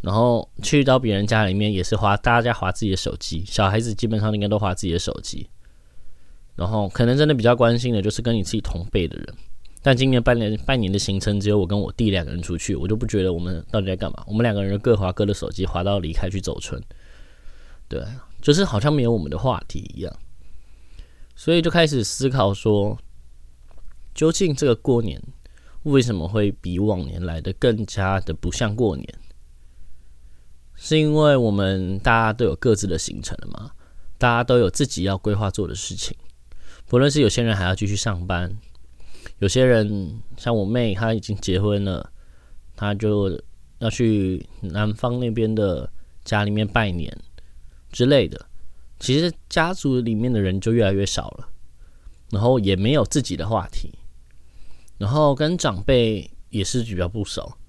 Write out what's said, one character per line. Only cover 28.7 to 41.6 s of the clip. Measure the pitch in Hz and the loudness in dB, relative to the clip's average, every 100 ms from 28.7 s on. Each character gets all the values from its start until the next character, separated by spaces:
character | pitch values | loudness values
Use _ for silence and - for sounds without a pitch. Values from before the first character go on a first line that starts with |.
| 104 | 2
过 | 117 76 | 0 0
年？ | - - - - - - - - - - - - - - - - - | -8 -14 -16 -18 -20 -20 -20 -16 -12 -12 -12 -20 -20 -20 -20 -20 -20
是 | - - 156 | -16 0 4
因 | 151 | 4
为 | 151 151 139 | 6 6 6
我 | 117 | 4
们 | 101 95 95 90 95 | 2 2 0 -2 -2
大 | 127 | 2
家 | 113 113 | 4 2
都 | 110 | 2
有 | 113 69 | 0 2
各 | - | 2
自 | 104 101 | 2 2
的 | 87 | -2
行 | - - | -4 -8
程 | - - | -8 -8
了 | - | -6
嘛， | - 117 - - - - - | -8 -10 -14 -18 -12 -10 0
大 | 127 | 2
家 | 117 | 2
都 | 123 123 | 4 4
有 | 107 | 4
自 | - 139 | 2 -2
己 | - | 0
要 | 92 95 | -2 0
规 | - 101 | 0 0
划 | 104 | 0
做 | 92 95 | -2 -4
的 | 76 | -4
事 | - | -8
情， | - - - - - - - - - - | -8 -8 -8 -12 -18 -14 -12 -10 -12 0
不 | 123 | 4
论 | 139 | 4
是 | 143 | 4
有 | 120 | 4
些 | - | 4
人 | 117 101 | 0 0
还 | 90 | 0
要 | 92 | 0
继 | 101 | 0
续 | 101 | -2
上 | - 95 87 | -2 -4 -2
班， | 90 87 95 - - - - - - - - | -2 -2 -6 -10 -16 -18 -14 -10 -10 -12 -2
有 | 101 | 0
些 | 127 127 | 4 6
人 | 117 104 101 90 110 - - | 6 4 0 -4 -8 -8 -6
像 | - 117 | -2 0
我 | |
妹， | 98 120 117 | 0 0 0
她 | 98 113 | 0 0
已 | 113 | -2
经 | - 101 | -2 -6
结 | - | 0
婚 | 90 | 0